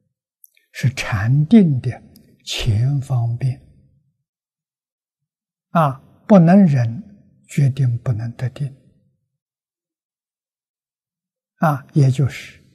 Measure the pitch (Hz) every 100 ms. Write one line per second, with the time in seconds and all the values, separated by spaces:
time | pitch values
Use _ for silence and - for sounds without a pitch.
0 | _ _ _ _ _ _ _ - 127 -
1 | - 98 113 139 151 233 170 127 123 -
2 | - - _ _ - - 117 104 127 143
3 | 127 127 117 120 131 - - _ _ _
4 | _ _ _ _ _ _ _ _ _ _
5 | _ _ _ _ _ _ _ 170 147 127
6 | - _ - 202 165 202 185 135 113 131
7 | - - _ _ _ - 135 131 127 120
8 | - 107 117 - 123 - 139 - _ _
9 | _ _ _ _ _ _ _ _ _ _
10 | _ _ _ _ _ _ _ _ _ _
11 | _ _ _ _ _ _ 160 139 - 156
12 | 135 131 131 - - - _